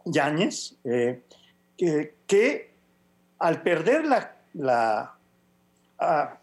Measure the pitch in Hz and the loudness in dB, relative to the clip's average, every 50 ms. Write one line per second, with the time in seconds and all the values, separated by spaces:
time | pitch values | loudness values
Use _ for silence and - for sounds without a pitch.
0 | - 175 160 151 143 143 151 156 196 302 - - - - - _ - 123 120 123 | -8 -2 0 0 0 0 0 0 0 -2 -2 -6 -12 -14 -16 _ -6 -2 0 0
1 | 120 120 127 123 - _ - - _ _ _ _ _ _ _ - 185 170 156 147 | 0 0 -2 -6 -12 _ -20 -20 _ _ _ _ _ _ _ -2 -2 0 0 0
2 | 151 151 - _ _ - 196 202 226 269 294 - - - _ _ _ _ _ _ | -2 -4 -10 _ _ 0 2 2 4 2 0 -4 -8 -14 _ _ _ _ _ _
3 | _ _ _ _ _ _ _ - - 170 165 165 - 185 175 156 165 190 262 311 | _ _ _ _ _ _ _ -2 -2 0 0 0 0 0 0 0 2 2 0 2
4 | 311 311 262 214 - - - - _ _ - 175 143 131 123 117 117 113 107 107 | 2 2 0 0 0 -4 -16 -20 _ _ -10 -6 -2 0 2 2 2 0 0 -2
5 | 123 - - _ _ _ _ _ _ _ _ _ _ _ _ _ _ _ _ - | -4 -8 -14 _ _ _ _ _ _ _ _ _ _ _ _ _ _ _ _ -4
6 | - 165 165 151 147 - - - | 0 0 2 2 0 -2 -6 -16